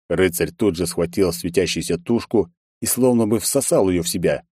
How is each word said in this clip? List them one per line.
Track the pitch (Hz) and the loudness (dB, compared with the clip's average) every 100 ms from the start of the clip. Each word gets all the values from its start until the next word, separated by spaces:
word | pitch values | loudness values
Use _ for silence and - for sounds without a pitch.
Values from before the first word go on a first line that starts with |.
| - | -4
Рыцарь | 87 92 85 80 | 2 2 0 -4
тут | - 104 82 | 0 0 0
же | 85 | -2
схватил | - 85 101 90 | -2 -2 0 0
светящуюся | 85 87 95 85 - - 85 | 0 -4 0 0 -2 -4 -4
тушку | - 117 - 110 85 _ _ - | -2 -2 0 -2 -2 _ _ -8
и | 113 | -4
словно | 120 127 117 104 | 0 2 2 2
бы | 110 | 0
всосал | - 139 - 160 95 | 0 -2 0 2 2
ее | 87 | 0
в | 82 | -2
себя. | 95 82 69 - | -2 -2 -2 -6